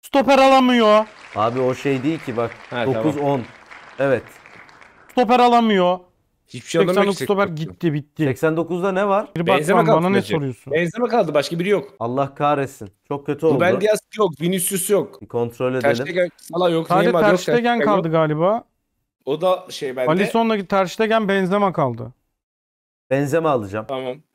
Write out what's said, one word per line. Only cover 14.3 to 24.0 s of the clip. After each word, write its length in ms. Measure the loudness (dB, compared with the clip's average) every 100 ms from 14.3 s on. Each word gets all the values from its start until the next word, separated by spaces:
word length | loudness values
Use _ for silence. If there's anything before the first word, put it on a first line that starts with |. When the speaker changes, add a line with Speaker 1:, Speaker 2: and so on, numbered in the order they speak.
| 0
Speaker 3:
Vinicius 500 | -2 -2 -2 -4 0
yok. 320 | 0 0 -12
Speaker 2:
Bir 60 | -8
kontrol 520 | -4 -4 -2 -2 0
Speaker 3:
Ter 100 | 0
Speaker 2:
edelim. 160 | 0 -2
Speaker 3:
Stegen, 220 | -2 -4 _
Salah 360 | -10 -2 0
yok, 160 | 0 2
Speaker 1:
Sadece 180 | 2 2
Speaker 3:
Neymar 160 | 2
Speaker 1:
Ter 80 | 2
Speaker 3:
yok, 100 | 2
Speaker 1:
Stegen 140 | 2 0
Speaker 3:
Ter 60 |
Stegen 180 | 0 0
Speaker 1:
kaldı 280 | 0 0 0
Speaker 3:
yok. 40 |
Speaker 1:
galiba. 520 | 0 0 0 0 -2 -6 _ _ _ _ _
Speaker 3:
O 160 | -8 -2
da 260 | 0 -2 -4
şey 260 | -10 -8 -4
bende. 140 | 0
Speaker 1:
Alisson'la 560 | 0 0 0 0 -2 -2
Ter 200 | -2 -2
Stegen, 420 | -2 0 0 0
Benzema 440 | 0 0 0 0
kaldı. 400 | 0 -2 -4 -12 -16 _ _ _ _ _ _ _ _ _
Speaker 2:
Benzema 400 | -2 0 0 0
alacağım. 360 | 0 -2 -10 -8
Speaker 3:
Tamam. 280 | -8